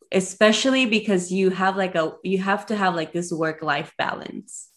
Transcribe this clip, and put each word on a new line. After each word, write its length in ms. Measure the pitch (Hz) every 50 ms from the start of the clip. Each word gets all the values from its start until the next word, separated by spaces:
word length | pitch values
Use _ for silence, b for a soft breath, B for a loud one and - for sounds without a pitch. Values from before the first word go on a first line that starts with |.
| B -
especially 760 | - 190 185 - - - 220 214 214 220 - 269 262 262 262
because 460 | 220 214 214 214 - 202 180 180 180
you 180 | 180 190 190 185
have, 260 | 185 175 190 190 190 196
like, 180 | 190 185 185
a, 180 | 170 160 165 - - -
you 140 | 185 190 190
have 300 | 185 196 196 208 202 -
to 80 | 220
have, 180 | 208 196 185 175
like, 160 | 170 160 156
this 200 | - 170 175 175 175
work-life 580 | 156 160 160 156 156 160 151 143 147 156 - - -
balance? 720 | - - - - - - - - - - - - - - _